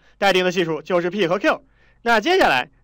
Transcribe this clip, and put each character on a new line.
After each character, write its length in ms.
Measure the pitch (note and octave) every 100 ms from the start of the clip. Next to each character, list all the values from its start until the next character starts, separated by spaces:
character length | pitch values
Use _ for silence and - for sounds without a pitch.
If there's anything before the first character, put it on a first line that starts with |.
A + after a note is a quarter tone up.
| _ _
待 120 | G3+
定 140 | F#3 F#3
的 60 |
系 120 | F3+
数 200 | E3 D#3
就 180 | - F3
是 80 | F3
P 160 | G3 E3+
和 140 | F#3+
Q。 260 | D#4 G#3 - _ _ _
那 200 | A#3 A#3
接 180 | A#3 F#4
下 80 | A#3+
来 220 | C3 - _